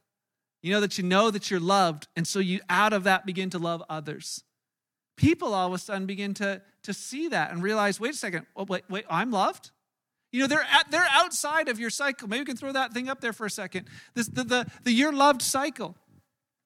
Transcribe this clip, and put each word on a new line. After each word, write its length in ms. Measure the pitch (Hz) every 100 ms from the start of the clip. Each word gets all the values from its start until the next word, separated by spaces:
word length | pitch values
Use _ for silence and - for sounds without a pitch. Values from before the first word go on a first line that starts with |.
| _ _ _ _ _ _
You 120 | 165
know 80 | 208
that 180 | 202 -
you 60 |
know 260 | 180 190 226
that 200 | 202 -
you're 100 | 185
loved, 460 | 170 196 180 151 -
and 120 | - 170
so 120 | 202
you, 220 | 190 185 -
out 240 | 180 214
of 120 | 214
that, 200 | 190 190
begin 260 | 196 185 185
to 80 | 175
love 240 | 170 165 170
others. 560 | 156 151 143 160 - - _ _ _ _ _ _ -
People 380 | 285 349 320
all 140 | 196 180
of 40 |
a 60 | 185
sudden 280 | - 196 190
begin 280 | 196 202
to, 280 | 196 202 190 - _
to 100 | -
see 340 | 196 - 269 330
that 240 | 208 143
and 100 | 165
realize, 360 | 190 220 202 190
"Wait 160 | 226
a 20 | 285
second, 300 | 220 165 - -
oh, 80 |
wait, 200 | 196 180 -
wait, 160 | 196 -
I'm 200 | 165 233
loved?" 400 | 208 220 381 - _ _ _ _ _ _
You 100 | 247
know, 60 | 269
they're 160 | 302
at, 280 | 269 285 311
they're 180 | 302 359
outside 580 | 277 359 277 294 320 320
of 100 | 220
your 120 | 233
cycle. 360 | - 277 262 220
Maybe 140 | 226
we 60 | 285
can 100 | 247
throw 160 | 269
that 220 | 269 247
thing 160 | 233 254
up 100 | 269
there 140 | 240
for 100 | 214
a 60 | 214
second. 360 | 202 185 185 - - -
This, 140 | - 226
the, 160 | 247
the, 280 | 240 247 233 -
the 60 | -
you're 200 | 233 302
loved 300 | 285 285 269
cycle. 520 | - 269 294 262 190 185 _ _ _ _ _ _